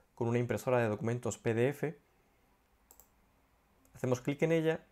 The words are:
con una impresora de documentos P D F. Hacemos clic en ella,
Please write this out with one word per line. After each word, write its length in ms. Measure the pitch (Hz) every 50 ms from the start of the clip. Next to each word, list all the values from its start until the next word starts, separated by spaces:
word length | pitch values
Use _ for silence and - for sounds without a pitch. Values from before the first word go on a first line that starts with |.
| _ _ _
con 120 | - 120 117
una 100 | 120 120
impresora 400 | 120 117 110 104 - 131 127 123
de 100 | 117 107
documentos 480 | 107 - - 113 120 120 - 113 -
P 160 | - - 117
D 160 | 110 117 123 139
F. 320 | 147 - - 147 - - _ _ _ _ _ _ _ _ _ _ _ _ _ _ _ _ _ _ - _ - _ _ _ _ _ _ _ _ _ _ _ _ _ _ _ _ _ -
Hacemos 280 | - - 127 123 123
clic 180 | - 143 143 -
en 100 | 160 160
ella, 280 | 165 165 156 160 160 - - _